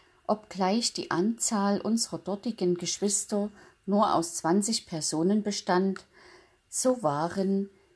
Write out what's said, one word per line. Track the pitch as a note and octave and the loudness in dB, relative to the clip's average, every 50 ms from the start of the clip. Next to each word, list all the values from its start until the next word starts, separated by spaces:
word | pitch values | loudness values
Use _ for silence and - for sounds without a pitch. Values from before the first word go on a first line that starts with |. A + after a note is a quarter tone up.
| _ _ _ _ _ - | _ _ _ _ _ -2
Obgleich | G#3+ G#3+ - - - F#3 F#3+ F#3 G3+ A#3 A#3 - - | -2 -2 -2 -12 -4 -2 0 2 2 2 0 -2 -4
die | - - - | -4 -6 -2
Anzahl | D3+ D#3+ F#3 A3 A3+ - - - A#3 G3+ G3 G3+ G3+ - | 0 0 0 0 0 0 -2 -2 0 0 2 2 0 0
unserer | - G3+ A3+ A3+ - - - D#3 | 0 0 0 0 -2 -4 -6 -10
dortigen | - F3+ G3 G3 - B3 A3 - F#3 F3+ F3 | -6 -6 -6 -6 -4 -6 -4 0 0 0 0
Geschwister | F3 F3 E3+ - - G3+ G3+ G3+ - - - G#3+ G3+ G3+ G#3+ - - - - _ _ - | 0 -2 -6 -4 -2 -2 0 0 -2 -4 -2 -2 -2 -2 -4 -8 -14 -20 -20 _ _ -4
nur | - G3 G3+ G#3+ - D#2 | 0 2 2 4 4 2
aus | D#4+ E4 E4 - | 2 0 -2 -6
zwanzig | - - D#3+ E3 F#3+ G3+ A#3 A3+ - - - | -2 0 2 4 4 2 2 -2 -4 -4 -6
Personen | F3 D#3 D3 - - D#3 E3 F#3+ G#3 G#3+ G3+ | -8 -6 -4 -2 -2 0 2 2 2 2 0
bestand, | G#3 G3+ - - - F3+ F3+ F#3+ F#3+ F#3+ - - _ _ - - - - - - _ _ _ _ - | -2 -4 -4 0 2 2 2 2 0 -2 -4 -8 _ _ -20 -20 -20 -20 -20 -20 _ _ _ _ -10
so | - - - C4 B3+ A#3+ G#3 | -6 -2 0 0 0 2 0
waren | D3+ C#3+ D3 D#3+ F3 F#3 G3 F#3+ F#3+ G3 G3 G3 G3 _ _ _ _ _ | 0 0 2 0 0 0 0 0 0 0 0 -2 -4 _ _ _ _ _